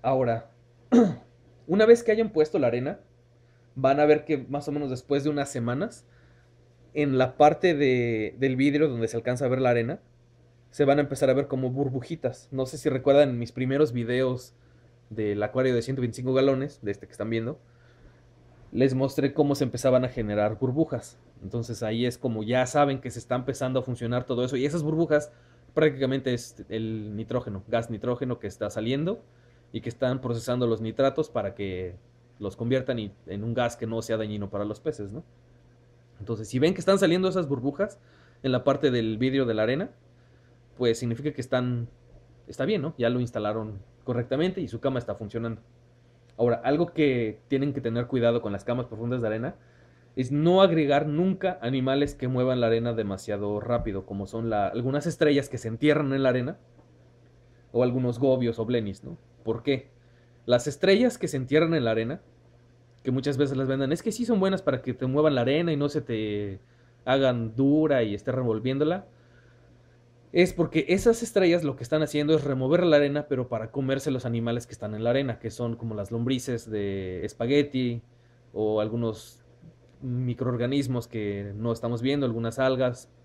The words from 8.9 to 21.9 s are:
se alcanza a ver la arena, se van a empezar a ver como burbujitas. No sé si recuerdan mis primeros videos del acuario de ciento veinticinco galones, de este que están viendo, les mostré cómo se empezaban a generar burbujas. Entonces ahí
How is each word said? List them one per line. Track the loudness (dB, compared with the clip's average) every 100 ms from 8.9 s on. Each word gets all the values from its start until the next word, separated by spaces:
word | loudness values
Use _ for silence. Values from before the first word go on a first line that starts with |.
| 0 -2
se | -2
alcanza | -4 -2 0
a |
ver | 2
la | 2
arena, | 2 0 -6 _ _ _ _ _ _ _
se | 0 4
van | 4
a |
empezar | 2 0 2
a |
ver | 2 0
como | -2 -2
burbujitas. | -2 -2 -4 -6 -6 -6 -6 -10
No | -6 -6
sé | -2
si | -2
recuerdan | 0 6 6 6 2
mis | -6
primeros | -4 -2 2 2
videos | 0 0 0 0 -2 -10 _ _ _ _ _ _
del | -4 -2 0
acuario | -2 2 2
de | 2
ciento | 0 -4
veinticinco | -4 -4 0
galones, | 2 4 2 -2 -6
de | -8
este | -8 -10
que |
están | -8 -4
viendo, | -2 -4 -10 _ _ _ _ -20 _ _ _ -20 -20 -8
les | 2 2 2
mostré | 0 0 0
cómo | 2 2 2
se |
empezaban | 0 0 4 4 2
a |
generar | -4 -2 0 0 0
burbujas. | -2 0 0 -2 -8 -20 _ -18
Entonces | -8 -6 -6 -6
ahí | -4